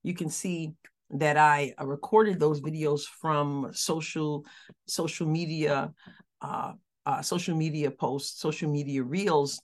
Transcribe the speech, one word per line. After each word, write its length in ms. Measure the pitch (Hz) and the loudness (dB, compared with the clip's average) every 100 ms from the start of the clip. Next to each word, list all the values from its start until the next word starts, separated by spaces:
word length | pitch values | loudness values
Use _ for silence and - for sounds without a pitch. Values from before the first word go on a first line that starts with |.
you 120 | 160 | -6
can 160 | 180 160 | -6 -6
see 460 | - 190 170 156 - - _ _ | -4 -4 -4 -6 -10 -20 _ _
that 260 | 143 151 | 0 4
I, 380 | 147 151 147 139 - | 6 6 6 2 -4
uh, 80 | |
recorded 540 | 139 143 - 214 214 175 | -6 -6 4 6 6 4
those 220 | 151 147 | 2 2
videos 400 | 147 156 151 147 | -4 -2 0 0
from 720 | - - 160 147 143 143 123 | -4 -6 0 2 2 -2 -4
social, 720 | - - 160 156 160 151 147 147 - - - - | -4 -2 -2 -4 -2 -2 -2 -8 -20 -20 -20 -8
social 400 | - 165 - 160 | -4 -4 -2 0
media, 640 | 160 170 160 151 139 156 - - - _ _ | 0 0 0 0 0 -2 -10 -20 -20 _ _
uh, 300 | 143 - - - _ _ | -8 -6 -8 -12 _ _
uh, 160 | - 139 | -4 -2
social 360 | 147 180 180 160 | -2 -2 0 -2
media 340 | 160 151 143 | 0 0 -2
posts, 480 | - 127 139 - - | -2 -4 -2 -6 -4
social 320 | 156 151 151 | -4 -2 -2
media 320 | 147 143 135 | -2 -2 -4
reels 580 | 127 175 196 151 139 - | -2 0 2 2 2 -4